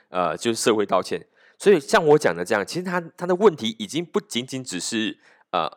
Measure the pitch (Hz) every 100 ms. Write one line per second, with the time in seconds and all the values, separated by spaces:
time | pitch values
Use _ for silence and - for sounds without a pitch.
0 | _ 90 85 82 120 113 127 107 101 92
1 | - 85 - _ _ - 196 175 - 214
2 | 156 151 110 85 90 107 92 165 185 175
3 | 165 - 180 180 208 156 110 - 101 147
4 | 170 208 - 117 131 131 127 90 - 113
5 | 107 - _ _ _ 90 76